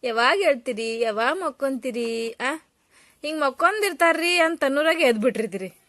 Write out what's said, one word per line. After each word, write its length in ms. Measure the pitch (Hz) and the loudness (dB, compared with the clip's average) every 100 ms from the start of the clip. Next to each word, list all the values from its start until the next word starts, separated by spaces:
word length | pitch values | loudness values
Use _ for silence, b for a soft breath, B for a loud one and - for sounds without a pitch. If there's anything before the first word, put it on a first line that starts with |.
ಯಾವಾಗ 340 | 247 226 247 381 | -2 2 2 4
ಹೇಳ್ತೀರಿ? 600 | 359 277 262 220 226 226 | 2 0 -2 -6 -6 -2
ಯಾವಾಗ 360 | 233 208 233 349 | -2 0 0 0
ಮಕ್ಕೊಂತೀರಿ? 840 | 330 254 269 262 254 233 233 226 226 | -4 -4 -4 -4 -4 -4 -4 -4 -6
ಆ? 240 | 226 247 311 _ _ _ b b b | -6 -6 -6 _ _ _ b b b
ಹಿಂಗ್ 180 | 294 311 | -8 -2
ಮಕ್ಕೊಂದಿರ್ತಾರ್ರಿ 960 | 277 254 339 415 403 302 339 330 339 349 | -2 2 0 2 -2 2 2 2 2 2
ಅಂತ 260 | 320 330 | 2 2
ಅನ್ನೂರಾಗೆ 400 | 277 277 311 320 | 0 2 2 2
ಎದ್ಬಿಟ್ಟಿರ್ತೀರಿ. 640 | 294 226 240 208 220 190 185 _ | 2 4 0 0 -6 -8 -12 _